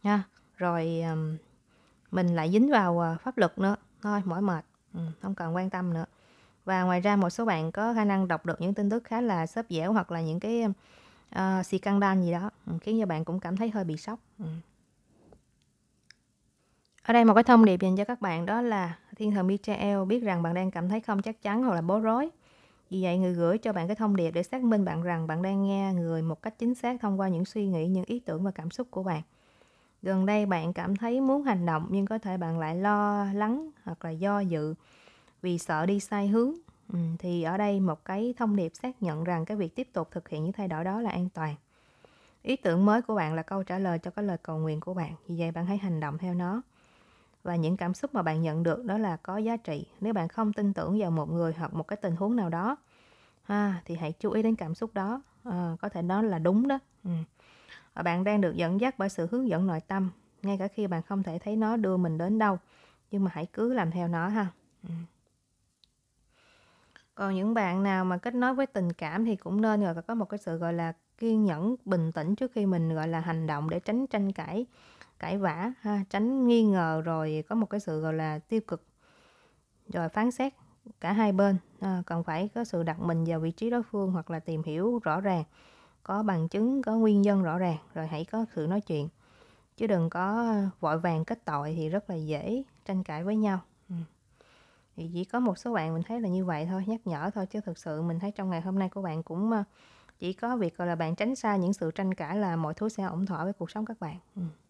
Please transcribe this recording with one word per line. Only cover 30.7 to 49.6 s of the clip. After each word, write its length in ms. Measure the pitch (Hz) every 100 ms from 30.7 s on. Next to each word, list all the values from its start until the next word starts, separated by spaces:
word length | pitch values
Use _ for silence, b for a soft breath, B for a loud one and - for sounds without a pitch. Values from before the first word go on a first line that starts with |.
cảm 220 | 180 175 196
thấy 260 | 233 247
muốn 220 | 269 277
hành 220 | 277 190 170
động 220 | 156 -
nhưng 160 | 196 196
có 120 | 220
thể 200 | 202 185
bạn 220 | 170 165
lại 160 | 156 170
lo 520 | 202 208 208 202 202
lắng 360 | 202 214 262 320 -
hoặc 220 | - 165 170
là 60 |
do 280 | 160 196 202
dự 360 | 190 160 151 165 b b b b b b
vì 160 | 185 170
sợ 280 | - 156 175
đi 140 | 202
sai 280 | - 208 202
hướng. 260 | 220 254 339 - _ -
Ừm, 240 | 175 165 165
thì 260 | 180 175
ở 140 | 160 190
đây 220 | 208 196
một 260 | 190 156 -
cái 280 | 196 233 240
thông 180 | 226 202
điệp 160 | 165 -
xác 280 | 254 254
nhận 200 | 180 151
rằng 220 | 165 170 165
cái 120 | 208
việc 180 | 165 -
tiếp 120 | 262
tục 140 | 185 160
thực 180 | 175 -
hiện 140 | 156
những 100 | 160
thay 140 | 202 190
đổi 160 | 160
đó 180 | 180 208
là 80 | 226
an 200 | 175 180
toàn. 220 | - 156 151 _ b b b b b b b
Ý 120 | - -
tưởng 300 | 185 170 202
mới 160 | 220
của 140 | 240 214
bạn 180 | 156
là 80 | 160
câu 220 | 160 196
trả 160 | 190 185
lời 200 | 190 170
cho 120 | 180
cái 140 | 208 208
lời 120 | 170
cầu 140 | - 160
nguyện 220 | 160 156
của 140 | 180
bạn. 200 | 185 160 160 -
Vì 80 | 170
vậy 120 | 165
bạn 140 | 165 175
hãy 120 | 202
hành 220 | 196 160
động 180 | 151 156
theo 160 | 180
nó. 280 | 180 180 220 - b b b b b b b -
Và 100 | 170
những 220 | 156 185
cảm 160 | 175
xúc 200 | 185 285
mà 80 | 240
bạn 200 | 160 156
nhận 220 | 165 156
được 220 | 170 165 247
đó 120 | 208
là 200 | 208 160
có 140 | - 202
giá 200 | 220
trị. 280 | 233